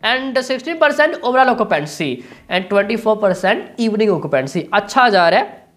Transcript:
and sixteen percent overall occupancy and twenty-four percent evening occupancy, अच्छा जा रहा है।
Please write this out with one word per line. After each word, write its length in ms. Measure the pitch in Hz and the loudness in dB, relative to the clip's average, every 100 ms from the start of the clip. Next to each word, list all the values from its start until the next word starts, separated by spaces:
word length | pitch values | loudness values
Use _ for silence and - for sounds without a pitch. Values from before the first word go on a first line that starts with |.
| 214 | 0
and 280 | 254 269 254 | -2 -2 -4
sixteen 380 | 254 262 254 330 | -2 -6 -6 0
percent 340 | 302 294 302 - 247 | 2 4 0 0 0
overall 200 | 254 254 | 2 4
occupancy 560 | 233 208 151 151 - 151 120 - - - 180 | 2 0 -2 -4 -6 -6 -6 -12 -20 -6 -4
and 100 | 185 | 0
twenty-four 420 | 202 208 226 214 214 | 0 0 -2 0 0
percent 580 | 202 180 185 254 - - 226 | 0 0 0 -2 -4 -4 -2
evening 240 | 208 214 | 0 0
occupancy, 520 | 170 147 139 135 180 151 | 0 0 -2 -2 -6 -2
अच्छा 360 | 202 202 294 247 | -4 0 2 4
जा 200 | 196 170 | 4 4
रहा 120 | 196 | 2
है। 260 | 415 - _ | 0 -12 _